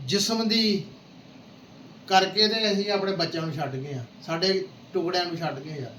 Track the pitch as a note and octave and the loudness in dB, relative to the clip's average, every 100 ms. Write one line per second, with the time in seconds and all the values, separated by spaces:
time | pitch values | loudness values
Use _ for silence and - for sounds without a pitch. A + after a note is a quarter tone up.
0 | C3 G3 G3+ A3+ A3 A3+ A3 F#3+ - - | -2 0 2 0 2 2 4 2 -2 -14
1 | - - - - - - - - - - | -20 -20 -20 -20 -20 -20 -20 -20 -20 -16
2 | - F#3+ F#3+ G#3 G#3+ A3 G#3+ G3 G#3 G3 | 4 4 6 4 2 2 2 2 0 0
3 | F#3+ E3 E3 E3 D#3+ C#3 C#3 C3 C#3+ C3 | 0 0 -2 -2 -4 -4 -4 -6 -6 -8
4 | A#2 - - E3 F#3+ F#3+ - - - F#3 | -10 -12 -6 0 2 2 -2 -10 -6 -4
5 | E3+ F3+ F3 D#3+ D3+ C3+ D3+ D3+ A2+ | 0 0 -2 -2 -4 -6 -8 -10 -10